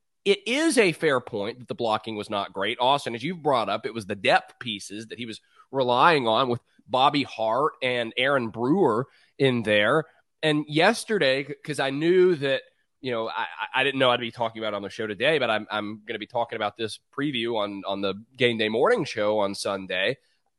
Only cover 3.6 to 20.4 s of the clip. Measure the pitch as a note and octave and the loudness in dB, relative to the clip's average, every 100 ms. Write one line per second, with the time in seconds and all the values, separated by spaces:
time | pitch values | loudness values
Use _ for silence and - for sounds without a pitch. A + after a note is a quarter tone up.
3.6 | G2+ G#2+ A#2 A#2 G2 G2+ A#2 - - - | 2 -2 -4 -8 -6 -2 2 2 0 -12
4.6 | A#2+ G2 - G#2 A2+ A2+ A#2+ G2+ _ _ | -10 -10 -12 -14 -14 -12 -12 -14 _ _
5.6 | _ C3+ B2 B2 E3 D3+ A#2 A2 C3 B2 | _ -2 2 6 6 4 4 2 2 -2
6.6 | - _ - B2+ C#3+ D3 A#2+ - A2 A#2+ | -6 _ -4 2 4 2 -2 -2 0 2
7.6 | D3+ - B2+ B2 A2+ B2 C3+ C#3 A2+ A2 | 0 -2 -2 -2 -4 -2 0 0 -2 -2
8.6 | B2 F#3+ D3 A2 - _ _ - C3+ A#2+ | 0 4 4 2 -4 _ _ 0 2 2
9.6 | G#2+ G#2 G#2+ D#3 - _ _ _ D#3 D3+ | 2 4 4 2 -2 _ _ _ 0 0
10.6 | D3+ D3 F#3 A#3 - G#3 C#3 C3+ C#3 C#3+ | 0 2 2 2 -2 0 2 0 -4 -10
11.6 | - C#3+ C#3 C#3 E3 F#3 F#3 D#3 C#3 C3 | -8 -4 -4 0 2 6 6 4 0 -2
12.6 | - _ _ _ C3 A2+ A2 E2+ F2+ E2 | -6 _ _ _ -6 -4 -4 -6 -6 -8
13.6 | G#2 B2+ C#3 C3+ B2+ A#2+ A#2 - A2+ A2 | -4 0 0 2 2 2 -2 -4 -6 -4
14.6 | A2 G2+ G2 - A2 G2 C3 D#3 A#2+ G#2+ | -6 -4 -6 -6 -8 -2 0 2 0 -2
15.6 | G#2 G#2+ G#2 G#2+ A2 A2 G#2+ B2 A2 A2+ | -2 -6 -6 -10 -10 -10 -8 -6 -6 -4
16.6 | G#2 - A2 - _ - D3 B2 A#2 A2+ | -6 -4 -8 -8 _ -6 -4 -2 -2 -2
17.6 | G2+ G2 F#2 G2 G2 G2 - - B2 A2 | -4 -4 -6 -2 -4 -4 -10 0 0 2
18.6 | G#2+ A2+ F#3 A#3+ C#3 A2 G#2 G#2+ G2 G2 | 0 2 2 2 -2 -2 0 2 0 -2
19.6 | A2 G2 F#2 F#2 G2+ C#3 _ _ | -6 -6 -4 -2 -2 -2 _ _